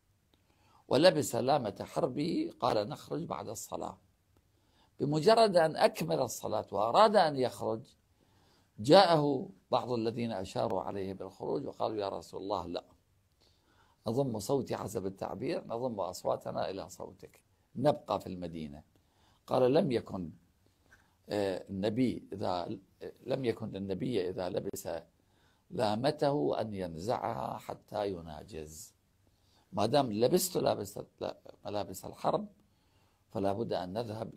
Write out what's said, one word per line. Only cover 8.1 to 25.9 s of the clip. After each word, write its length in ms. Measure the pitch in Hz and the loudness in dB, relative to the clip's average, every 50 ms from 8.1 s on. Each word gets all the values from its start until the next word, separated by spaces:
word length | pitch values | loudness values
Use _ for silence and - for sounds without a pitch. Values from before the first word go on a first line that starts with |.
| _ _ _ _ _ _ _ _ _ _ _ _ _ - | _ _ _ _ _ _ _ _ _ _ _ _ _ -4
جاءه 720 | 104 120 160 190 202 170 170 156 147 147 143 127 - - - - _ _ | 4 8 10 10 10 8 6 4 4 2 0 -2 -4 -8 -12 -20 _ _
بعض 200 | - 123 110 117 | 0 0 0 0
الذين 400 | 127 117 110 117 107 - 117 117 | -2 -2 -2 -2 -2 -2 -4 -4
أشاروا 500 | 110 92 95 95 - 131 117 110 104 92 | -4 -4 -6 -4 -2 -2 -2 0 0 -2
عليه 320 | 76 87 98 101 95 95 98 | -4 -4 -6 -6 -6 -6 -8
بالخروج 520 | 95 92 95 - - - - - 156 135 | -8 -10 -14 -12 -8 -6 -4 -4 -4 -4
وقالوا: 320 | 113 - - 110 113 110 107 | -6 -4 -4 -2 -2 -2 -2
"يا 120 | 101 98 | -4 -4
رسول 320 | 95 92 85 - - - | -4 -6 -10 -12 -12 -10
الله، 260 | 92 98 104 92 87 85 | -6 -4 -4 -4 -4 -4
لا، 160 | 87 90 - - _ _ _ _ _ _ _ _ _ _ _ _ _ _ _ _ _ _ _ _ _ _ _ - | -6 -8 -8 -10 _ _ _ _ _ _ _ _ _ _ _ _ _ _ _ _ _ _ _ _ _ _ _ -2
نضم 320 | 113 131 143 135 110 107 | 0 0 0 0 -2 -4
صوتي"، 360 | 95 - 143 139 110 92 117 | -2 0 0 0 0 -2 -4
حسب 300 | 101 101 - - - 92 | -6 -6 -6 -6 -4 -4
التعبير، 640 | 95 95 - - - - 95 127 139 175 - - - | -4 -6 -6 -8 -8 -6 -6 -4 -4 -4 -4 -4 -6
"نضم 320 | 113 117 123 131 113 101 | -6 -4 -4 -4 -2 -4
أصواتنا 720 | 90 87 90 - - 127 123 - - 123 120 - - 82 | -4 -4 -6 -4 -2 -2 -2 -2 -4 -6 -6 -4 -4 -4
إلى 200 | 95 98 82 87 | -4 -6 -10 -10
صوتك، 520 | - - 85 - 87 - - - - - _ _ _ _ _ _ - | -12 -14 -14 -14 -14 -18 -20 -20 -20 -20 _ _ _ _ _ _ -6
نبقى 440 | - 127 147 147 147 - - 107 95 | 0 2 2 2 2 -2 -2 -2 -2
في 80 | - 92 | -2 -6
المدينة". 560 | 92 90 90 85 82 82 78 73 71 73 - _ _ _ _ _ _ _ _ _ _ _ _ - | -8 -8 -8 -8 -8 -8 -10 -10 -12 -16 -18 _ _ _ _ _ _ _ _ _ _ _ _ 0
قال: 260 | 127 127 127 123 135 | 2 4 6 6 6
"لم 180 | 156 - 147 | 4 4 4
يكن، 400 | 123 107 - - - 98 87 80 - - _ _ _ _ _ _ _ _ _ _ - - _ _ _ _ _ - | 0 -2 -2 -4 -8 -8 -8 -10 -12 -16 _ _ _ _ _ _ _ _ _ _ -20 -20 _ _ _ _ _ -4
آه، 360 | 104 104 101 98 92 87 - - | -2 0 0 0 -2 -4 -6 -8
النبي 580 | 98 95 95 110 104 120 131 117 - - - - - | -6 -2 -2 0 2 2 2 2 0 -2 -8 -10 -8
إذا، 440 | 95 107 101 92 87 85 - 110 - - _ _ _ - 90 - - - | -4 -2 -2 -2 -2 -2 -4 -6 -10 -12 _ _ _ -14 -14 -14 -12 -6
لم 200 | - 135 139 135 | -4 -4 0 0
يكن 300 | 117 107 - 117 104 98 | -2 -2 -2 -6 -8 -6
النبي 540 | 95 98 98 95 90 - - 123 101 90 90 | -6 -4 -4 -4 -4 -2 0 0 0 0 0
إذا 200 | 92 98 90 90 | -2 -4 -4 -4
لبس 400 | 98 101 104 98 - - - 95 85 80 - - _ _ _ _ _ _ _ _ _ _ _ _ | -4 -4 -4 -6 -8 -8 -8 -8 -8 -8 -8 -12 _ _ _ _ _ _ _ _ _ _ _ _
لامته 920 | - - 117 104 | -4 -2 0 0